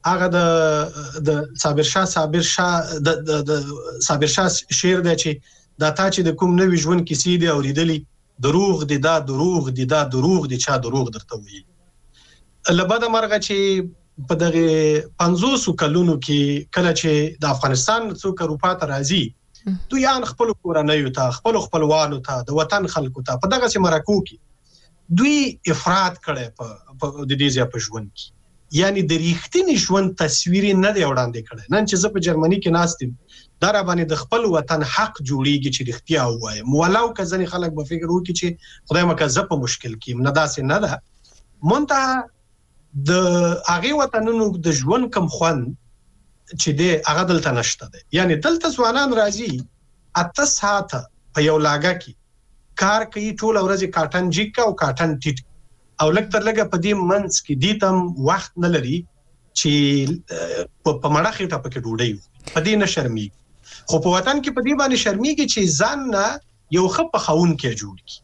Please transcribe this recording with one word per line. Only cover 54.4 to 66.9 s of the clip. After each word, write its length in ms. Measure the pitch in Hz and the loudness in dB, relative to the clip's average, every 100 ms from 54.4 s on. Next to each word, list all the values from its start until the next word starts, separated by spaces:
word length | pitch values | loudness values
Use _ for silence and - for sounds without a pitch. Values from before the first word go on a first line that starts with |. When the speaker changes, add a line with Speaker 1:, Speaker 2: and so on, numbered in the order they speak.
| 214 240 226 | -2 0 0
Speaker 1:
او 60 | - | 0
کاټن 280 | 190 131 165 143 | -2 0 -2 -2
ټیټ. 140 | 151 131 - - - _ _ - | -4 -6 -10 -20 -20 _ _ 0
او 60 | 156 185 | 2 2
لږ 100 | 214 | 0
تر 80 | 220 214 | 0 0
لږه 180 | 220 208 | 0 0
په 40 | 180 | 0
دې 100 | 190 202 180 | 0 0 2
منځ 200 | 202 190 - - | 0 0 -6 -4
کې 80 | 135 | -2
دې 100 | 175 214 | 0 0
ته 60 | 190 | 2
هم 80 | 185 175 135 135 | 2 0 -2 0
وخت 220 | 196 - - | 0 -4 -4
نه 60 | 175 165 | 0 0
لري 220 | 120 170 170 _ _ _ _ - | -2 -4 -6 _ _ _ _ -2
چې، 120 | 156 147 143 143 139 170 - | 0 2 2 2 0 -4 -8
ا، 340 | 165 82 - - _ | -8 -6 -6 -8 _
په، 80 | 160 127 | -2 -2
په 40 | 147 147 | 0 2
مړه 160 | 190 220 | 0 -2
خېټه 200 | 185 143 | -6 -6
پکې 160 | 131 131 113 | -8 -10 -6
ډوډۍ 260 | 110 123 | -2 -2
وخوري. 400 | 101 _ _ - 160 | -4 _ _ -6 -2
په 40 | 170 | 0
دې 80 | 214 | 2
نه 60 | 190 | 0
شرمېږي. 460 | 165 131 110 101 _ _ _ - - - | 0 -4 -4 -8 _ _ _ -20 -18 -2
خو 100 | 165 175 | 0 2
په 40 | 180 | 2
وطن 260 | 214 285 | 2 0
کې 80 | 277 262 | -2 -2
په 40 | 247 | 0
دې 60 | 285 | 0
باندې 160 | 277 240 214 | 2 2 0
شرمېږي 400 | 196 277 302 269 | 0 0 0 0
چې 80 | 226 180 143 | 2 0 2
ځان 200 | 214 285 262 202 | 0 0 -2 0
نه 100 | 214 - _ _ _ 156 | 0 -4 _ _ _ 0
یو 80 | 185 | 2